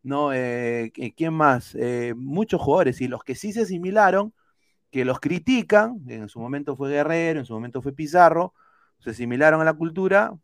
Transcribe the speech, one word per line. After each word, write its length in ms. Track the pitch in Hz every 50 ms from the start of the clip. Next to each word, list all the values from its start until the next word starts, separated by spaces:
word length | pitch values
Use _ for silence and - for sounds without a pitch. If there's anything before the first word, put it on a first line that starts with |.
¿No? 320 | _ 127 139 143 147 143 135
Eh, 580 | 127 127 123 120 120 120 117 120 120 117 113 _
¿qui-, 200 | - 127 113 _
quién 160 | - 160 165
más? 420 | 160 160 156 143 131 120 - - -
Eh, 360 | 123 123 120 123 120 120 120 117
muchos 460 | 120 131 139 143 185 220 - - 165
jugadores, 400 | - 139 143 185 170 135 123 -
y 80 | 131 131
los 160 | 123 117 -
que 100 | - 127
sí 200 | - - 214 196
se 80 | 233
asimilaron, 720 | 226 180 190 170 175 185 202 220 208 190 185 190 208 220 _ _ _ _ _ _ _ _ _ _ _ _
que 160 | - 131 123
los 120 | 127 127 -
critican, 840 | - 147 175 180 160 - 262 240 - - 208 208 214 226 254 214 135 123
en 200 | 117 113 107 104
su 120 | _ 117
momento 360 | 113 123 139 143 147 147 135
fue 140 | 120 139 139
Guerrero, 500 | 143 143 147 156 165 165 165 165 160 151
en 60 | 123
su 80 | - 113
momento 260 | 110 117 123 - 131
fue 120 | 120 143
Pizarro, 600 | 139 139 160 143 156 180 175 165 160 165 180 185 _ _ _ _ _ _ _ _ _ _
se 120 | _ 120
asimilaron 520 | 110 117 123 120 120 127 151 156 160 160
a 20 | 160
la 80 | 160
cultura 640 | 156 151 165 165 160 190 190 185 190 202 220 220 208 160